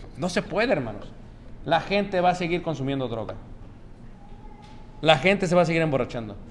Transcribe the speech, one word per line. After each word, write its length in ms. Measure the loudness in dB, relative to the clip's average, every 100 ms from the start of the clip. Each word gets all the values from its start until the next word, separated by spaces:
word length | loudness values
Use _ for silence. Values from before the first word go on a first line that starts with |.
| -10 -4
No 140 | -2
se 140 | 0
puede, 280 | 0 0 2
hermanos. 400 | 2 0 -8 -12 -14 -16 -16 -14 -6 2
La 140 | 2
gente 400 | 4 0 2 4
va 120 | 4
a 40 | 4
seguir 260 | 2 0
consumiendo 460 | 0 -2 0 0 -2
droga. 280 | -4 -6 -8 -12 -14 -14 -16 -18 -16 -16 -16 -16 -14 -16 -16 -16 -16 -16 0
La 160 | 6 6
gente 300 | 6 4 4
se 80 | 4
va 60 |
a 40 | 6
seguir 160 | 4
emborrachando. 540 | 2 2 0 -4 -8 -10 -14